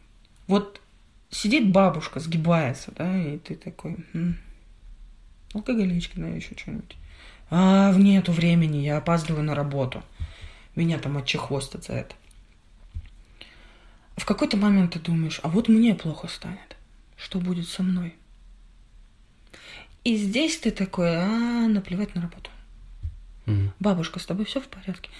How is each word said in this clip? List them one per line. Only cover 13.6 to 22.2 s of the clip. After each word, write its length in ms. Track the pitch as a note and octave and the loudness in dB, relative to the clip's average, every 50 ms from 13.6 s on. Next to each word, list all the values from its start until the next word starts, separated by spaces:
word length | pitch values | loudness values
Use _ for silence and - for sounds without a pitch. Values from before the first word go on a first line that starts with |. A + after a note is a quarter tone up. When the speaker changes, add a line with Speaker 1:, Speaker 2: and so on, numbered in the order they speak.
| - - - - - - - - _ - - | -20 -20 -20 -20 -20 -20 -20 -20 _ -18 -14
Speaker 1:
В 80 | - - | -6 -4
какой-то 320 | - G3+ - D4+ C#4+ A#3 | -2 -2 0 0 0 0
момент 380 | G3 G3+ G#3 G3+ G3 F3+ F3 F3 | 2 4 4 4 4 4 2 0
ты 40 | E3 | -4
думаешь: 400 | D#3+ E3+ E3+ D#3+ D#3+ D#3 - - | -4 -2 0 0 0 -2 -4 -6
«А 60 | - D#3+ | -4 -2
вот 200 | D#3+ A3 A#3 - | 0 2 4 6
мне 260 | A3 A3 A#3 A#3 F#3+ | 6 6 6 4 4
плохо 340 | - - D#3+ D3 - - E3 | 2 -2 -6 -6 -8 -10 -14
станет. 480 | - - - - F#3 - - - - - - - - - - _ _ | -12 -12 -12 -12 -12 -14 -16 -20 -20 -20 -20 -20 -20 -20 -20 _ _
Что 220 | - - - - F#3 | -18 -12 -8 -6 -4
будет 280 | F3 F3+ F3+ F3 E3+ - | -2 -2 -2 -4 -4 -6
со 140 | - - | -4 -2
мной?» 320 | F#3 F#3 F3+ F3+ F3 E3+ - - _ - - - - - - - - - _ - - _ - - - - _ _ _ _ _ _ - - - - - - - - - - - - - | 0 0 0 0 -2 -6 -10 -14 _ -20 -20 -20 -20 -20 -20 -20 -20 -20 _ -20 -20 _ -20 -20 -20 -20 _ _ _ _ _ _ -20 -20 -20 -20 -20 -20 -20 -20 -20 -20 -14 -4 -2
И 120 | A#3+ A3+ | 0 2
здесь 420 | G#3+ G3+ F#3+ G#3 B3+ D#4+ D#4+ D#4+ - | 2 2 0 0 0 0 0 -2 -2
ты 120 | - A3+ | -2 -2
такой: 440 | - - F#3+ F#3+ - F#3 F3 E3+ E3 | -2 -2 -4 -2 0 0 0 2 2
«А, 520 | E3 F3+ G3+ A3+ A#3 A#3 A#3+ A#3+ A#3 A#3 A3+ | 2 0 0 0 0 0 0 0 2 2 2
наплевать 460 | G#3+ G3+ G3 - F3+ F#3 G#3 G3 - | 2 0 0 -2 -4 -4 -4 -4 -4
на 80 | F3 | -6